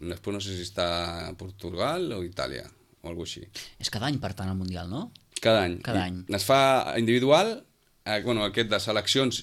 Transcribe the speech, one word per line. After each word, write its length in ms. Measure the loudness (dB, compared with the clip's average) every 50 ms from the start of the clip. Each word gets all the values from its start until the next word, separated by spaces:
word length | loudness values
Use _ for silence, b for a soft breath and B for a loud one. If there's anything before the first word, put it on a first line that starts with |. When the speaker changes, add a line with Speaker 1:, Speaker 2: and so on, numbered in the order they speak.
Speaker 1:
Després 320 | -8 -8 -8 -6 -6 -6 -6
no 80 | -4
sé 120 | -6 -6 -6
si 60 | -8 -8 -6
està 640 | -4 -2 0 0 0 -2 -2 -4 -6 -6 -8 -10 -10
Portugal 760 | -10 -12 -14 -12 -10 -10 -8 -4 -2 -2 -2 -2 -2 -4 -4
o 120 | -4 -6 -6
Itàlia, 440 | -6 -6 -6 -6 -6 -6 -8 -12 -14 -18 _ _ _ _ _
o 60 | -12
alguna 160 | -10 -8 -8 -8
així. 220 | -10 -10 -12 -16 B B B B B B -8
Speaker 2:
És 100 | -6 -6
cada 180 | -4 -2 -2
any, 100 | -2 -2 -2
per 140 | -4 -6 -6
tant, 160 | -4 -4 -2
el 60 | -2
Mundial, 340 | -2 -2 -4 -6 -6 -6 -6
no? 220 | -6 -8 -8 -10 -12 -18 _ _ -6 0
Speaker 1:
Cada 220 | 4 4 6 6 4
any. 140 | 2 -2 -4
Speaker 2:
Cada 180 | -4 -2 0 0 0
Speaker 1:
I 40 | -2
Speaker 2:
any. 160 | -4 -6 -6
Speaker 1:
es 160 | -4 -4 0 2
fa 500 | 4 6 6 6 6 4 4 2 0 0 2
individual, 640 | 4 4 4 6 6 6 6 6 6 4 -2 -6 -12 _ _ _ _ _ _ _ -4
eh, 160 | -2 -2 0 0
bueno, 200 | 0 0 0 0
aquest 260 | 0 2 0 2 2
de 100 | 0 0
seleccions 600 | 0 0 0 0 0 2 2 4 2 2 0 -4